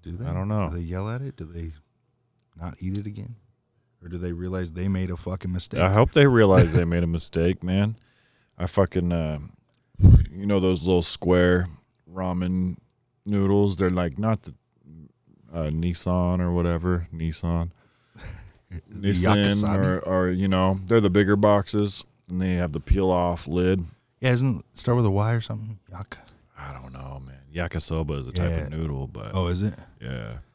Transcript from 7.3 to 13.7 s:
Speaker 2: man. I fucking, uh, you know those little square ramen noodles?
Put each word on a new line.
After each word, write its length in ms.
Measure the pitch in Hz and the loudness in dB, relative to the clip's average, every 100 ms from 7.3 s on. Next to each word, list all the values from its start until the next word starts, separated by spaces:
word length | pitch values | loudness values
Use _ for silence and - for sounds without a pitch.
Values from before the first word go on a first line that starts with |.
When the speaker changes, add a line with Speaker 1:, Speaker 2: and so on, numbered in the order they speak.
| 82 85 95 | 0 0 0
Speaker 2:
man. 320 | 90 95 104 113 _ _ _ _ _ _ | -2 0 0 -4 _ _ _ _ _ _
I 80 | 90 | -4
fucking, 480 | - 92 92 87 | 0 0 0 0
uh, 260 | 85 78 76 76 _ _ _ _ - 92 - - | 0 -2 -6 -10 _ _ _ _ 6 10 10 6
you 160 | 87 101 | -4 0
know 140 | 101 | 2
those 240 | 92 92 87 | 4 2 2
little 160 | 90 | 2
square 680 | 85 - 87 90 90 90 90 76 _ _ _ | 2 -2 2 4 4 4 0 -10 _ _ _
ramen 640 | 90 92 90 90 92 92 - _ _ _ _ 101 | -8 -4 -4 -2 -2 -2 -6 _ _ _ _ -4
noodles? 520 | 101 98 101 101 | 0 2 4 2